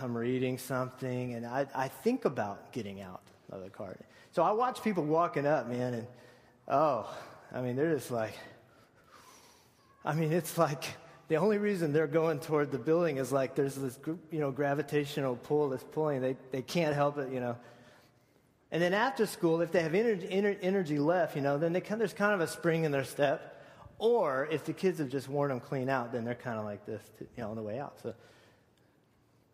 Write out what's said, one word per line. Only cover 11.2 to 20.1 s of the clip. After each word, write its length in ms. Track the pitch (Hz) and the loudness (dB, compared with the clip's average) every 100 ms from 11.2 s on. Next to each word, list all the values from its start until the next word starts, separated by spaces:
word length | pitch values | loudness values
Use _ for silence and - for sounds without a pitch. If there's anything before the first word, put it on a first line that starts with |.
| - | 0
the 60 | 156 | 2
only 220 | 196 208 | 4 2
reason 340 | 208 196 165 | 0 0 2
they're 160 | 147 156 | 2 2
going 320 | 160 160 151 | 2 2 0
toward 320 | - 151 143 | 0 0 2
the 60 | 135 | -2
building 400 | 120 165 170 135 | 2 4 4 0
is, 160 | 127 | 0
like, 200 | 135 131 | 0 0
there's 220 | 151 139 135 | 0 0 0
this 220 | 135 120 | -6 -6
gr-, 160 | - 170 - | -8 -8 -6
you 80 | 160 | -2
know, 100 | 143 | -2
gravitational 840 | 131 143 143 147 151 143 151 135 120 | 0 0 0 0 0 0 -2 -2 -2
pull 320 | - 147 147 | 0 2 2
that's 160 | 131 | -2
pulling. 380 | - - 156 139 | -4 -2 0 0
They, 160 | 127 131 - | 0 -2 -6
they 100 | 135 | -8
can't 340 | 120 175 156 143 | -2 0 2 4
help 220 | 143 143 | 2 2
it, 160 | 131 | -4
you 80 | 131 | -4
know. 160 | 123 120 - - - - - _ _ _ _ _ _ | -4 -4 -10 -20 -20 -20 -20 _ _ _ _ _ _
And 100 | 160 | 2
then 120 | 175 | 2
after 320 | 196 247 262 208 | 4 2 2 -2
school, 340 | - 170 165 | 2 2 4
if 140 | 165 | 4
they 80 | 180 | 2
have 100 | 160 | 4
ener-, 400 | 175 233 | 2 2